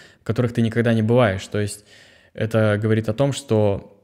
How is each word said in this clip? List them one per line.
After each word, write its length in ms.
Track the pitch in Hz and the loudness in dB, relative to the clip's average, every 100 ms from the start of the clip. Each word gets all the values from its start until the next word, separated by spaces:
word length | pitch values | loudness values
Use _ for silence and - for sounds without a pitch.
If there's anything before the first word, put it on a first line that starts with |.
| - _ | -20 _
в 20 | |
которых 300 | - 110 120 | -6 -2 -2
ты 80 | 117 | 0
никогда 320 | 113 117 117 | -2 0 0
не 80 | 113 | 2
бываешь. 460 | 110 120 113 95 - | 2 2 2 0 -4
То 120 | 104 | -4
есть 260 | 101 - - - - - _ | -4 -8 -20 -20 -20 -20 _
это 440 | - 110 113 107 104 | -8 -2 2 2 2
говорит 280 | 110 110 110 | 2 0 0
о 40 | |
том, 200 | 107 139 | -2 -2
что 600 | 127 - 107 104 98 - - | -2 -2 0 2 -2 -8 -20